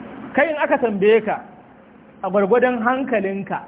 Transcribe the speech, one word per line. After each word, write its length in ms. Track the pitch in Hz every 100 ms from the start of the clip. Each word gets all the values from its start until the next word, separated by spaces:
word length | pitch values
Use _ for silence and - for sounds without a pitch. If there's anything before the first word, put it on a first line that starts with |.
| - - -
Kai 140 | - 330
in 60 | 302
aka 200 | 311 285
tambaye 420 | 233 202 208 220
ka 160 | 214 151 - - - - - - - -
a 80 | 190
gwargwadon 480 | 196 196 240 247 247
hankalinka, 760 | 226 262 269 226 196 196 190 165